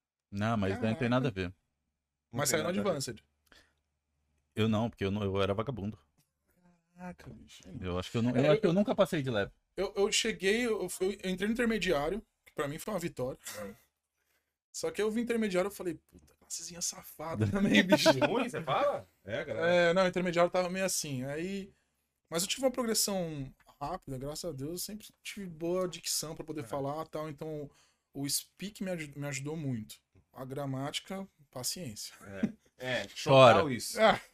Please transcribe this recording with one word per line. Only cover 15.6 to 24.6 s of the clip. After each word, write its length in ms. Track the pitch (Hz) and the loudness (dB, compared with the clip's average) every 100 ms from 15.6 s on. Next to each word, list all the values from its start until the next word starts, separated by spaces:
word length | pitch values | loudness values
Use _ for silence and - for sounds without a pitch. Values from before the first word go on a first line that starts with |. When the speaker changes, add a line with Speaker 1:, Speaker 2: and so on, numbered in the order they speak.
| 196 | 0
Speaker 2:
eu 40 | |
falei, 240 | - 185 156 _ | -2 -6 -6 _
"Puta, 240 | - - _ | -20 -20 _
classezinha 420 | - - 170 175 | -12 -12 -10 -6
safada 640 | - - - - 156 160 202 | -6 -6 -14 -10 -6 0 0
também, 360 | 202 202 311 | 2 4 6
<laughs> 0 | |
bicho." 260 | - 294 320 277 - | 6 6 6 6 4
Speaker 3:
Ruim, 220 | 226 - | 2 -2
você 120 | - | -4
fala? 460 | 160 180 285 190 98 _ | -2 0 0 -2 -8 _
É, 200 | 92 123 | -8 -6
galera. 240 | 151 110 170 | -4 0 4
Speaker 2:
É, 260 | 175 170 | 6 6
não, 100 | 185 | 6
o 40 | 185 | 4
intermediário 440 | 175 180 170 175 | 2 0 2 4
tava 180 | 185 180 | 2 -2
meio 160 | 185 190 | -2 -2
assim. 380 | - 151 131 135 | -2 -4 -4 -4
Aí, 460 | 151 180 196 190 _ _ _ _ _ - | -6 -6 -6 -10 _ _ _ _ _ -6
mas 140 | 165 | -4
eu 40 | 196 | -4
tive 140 | - | 0
uma 80 | 262 | 0
progressão 840 | 262 233 214 - 190 165 147 131 - _ - | 0 0 0 0 0 -4 -6 -10 -14 _ -10
rápida, 380 | 143 185 - 131 | -8 -8 -8 -8
graças 280 | 139 151 180 | -8 -8 -8
a 40 | |
Deus, 180 | 139 | -8